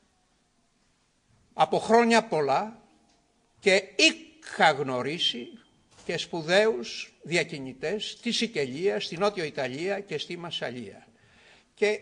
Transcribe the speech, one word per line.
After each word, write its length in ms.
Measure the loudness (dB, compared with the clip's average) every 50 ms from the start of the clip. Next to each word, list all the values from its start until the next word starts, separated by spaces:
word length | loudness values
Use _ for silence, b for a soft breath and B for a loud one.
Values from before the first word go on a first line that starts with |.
| _ _ _ _ _ _ _ _ _ _ _ _ _ _ _ _ _ _ _ _ _ _ _ _ _ _ _ _ _ _ 0
από 260 | 2 2 2 2 0
χρόνια 460 | 2 4 6 6 6 6 6 4 4
πολλά, 580 | 2 0 0 2 2 2 2 0 -2 -8 -14 -20 _ _ _ _ _ _ _ _ _ _ _ _ _ _ _
και 220 | 2 4 4 4 2 0 0
είχα 720 | 4 4 4 4 2 -6 -20 -20 _ -20 -8 0 4 6 6
γνωρίσει 760 | 6 4 0 -2 -2 -2 -2 -4 -4 -2 -2 -2 -2 -4 -8 -14 -16 -20 _ _ _ _ _ _ _ -14 -8
και 120 | -6 -6
σπουδαίους 960 | -6 -6 -6 -8 -6 -2 2 4 4 4 4 2 -2 -4 -8 -10 -12 -14 -14 _ _ -8
διακινητές 880 | -2 0 0 0 -2 -4 -10 -10 -10 -10 -8 -6 -6 -4 -4 -6 -8
στη 220 | -10 -8 -6 -4 -2
Σικελία, 680 | -2 -2 -2 -2 -2 -4 -4 -4 -2 -2 -2 -2 -2
στη 160 | -4 -6 -4
Νότιο 280 | -2 -2 -2 -2 -2 -6
Ιταλία 560 | -6 -4 -4 -6 -4 -4 -6 -6 -4 -4 -6
και 180 | -6 -8 -8 -8
στη 180 | -8 -8 -12
Μασσαλία. 720 | -12 -10 -10 -8 -8 -8 -8 -8 -10 -12 -14 -16 -18 -20 -20 _ b b b b b b b b b b b b
Και 260 | -2 0 0 0 -2